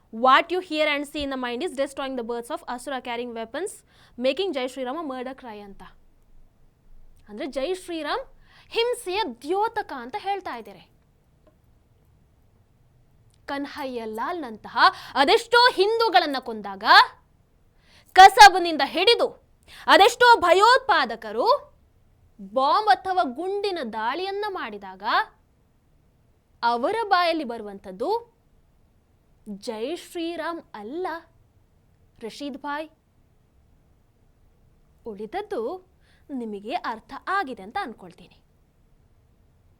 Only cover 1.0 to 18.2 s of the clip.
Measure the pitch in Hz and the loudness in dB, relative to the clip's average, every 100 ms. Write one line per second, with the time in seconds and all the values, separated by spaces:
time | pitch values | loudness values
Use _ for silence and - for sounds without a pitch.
1 | 285 311 277 269 247 240 349 269 277 285 | -6 -8 -8 -6 -8 -6 -8 -6 -8 -6
2 | 269 262 226 240 233 320 - 247 294 262 | -10 -8 -8 -10 -10 -12 -10 -12 -10 -10
3 | 262 240 247 226 226 285 381 - _ _ | -10 -10 -10 -10 -12 -10 -10 -12 _ _
4 | - - 247 277 392 277 254 269 247 302 | -20 -6 -4 -2 -4 -4 -8 -8 -10 -8
5 | 311 254 254 269 254 214 202 196 185 - | -10 -10 -12 -14 -18 -18 -18 -20 -20 -20
6 | - _ _ - - _ - _ _ - | -20 _ _ -20 -20 _ -20 _ _ -20
7 | - - - 208 285 269 285 370 - - | -20 -20 -20 -12 -10 -6 -6 -6 -8 -10
8 | 294 403 539 - - - - 403 466 494 | -6 -6 -8 -18 -20 -20 -10 -4 -2 -4
9 | - 403 381 226 285 381 440 440 381 277 | -6 -6 -6 -8 -6 -2 -2 -4 -10 -12
10 | 240 415 381 403 359 247 214 185 - _ | -12 -12 -8 -8 -8 -14 -14 -20 -20 _
11 | _ _ _ _ _ _ _ _ _ _ | _ _ _ _ _ _ _ _ _ _
12 | _ _ _ _ _ _ _ _ _ _ | _ _ _ _ _ _ _ _ _ _
13 | _ _ _ _ - 277 277 294 269 247 | _ _ _ _ -12 -10 -8 -10 -10 -10
14 | 220 214 262 349 262 214 190 240 330 359 | -10 -8 -8 -8 -10 -14 -8 4 4 4
15 | - 240 285 453 - 480 494 - 392 453 | -8 0 4 4 4 6 6 4 2 2
16 | 453 349 320 269 - 220 202 196 226 370 | 4 4 2 -4 -8 -12 -12 -4 6 8
17 | 480 - _ _ _ _ _ _ _ - | 8 0 _ _ _ _ _ _ _ -20
18 | _ - | _ 10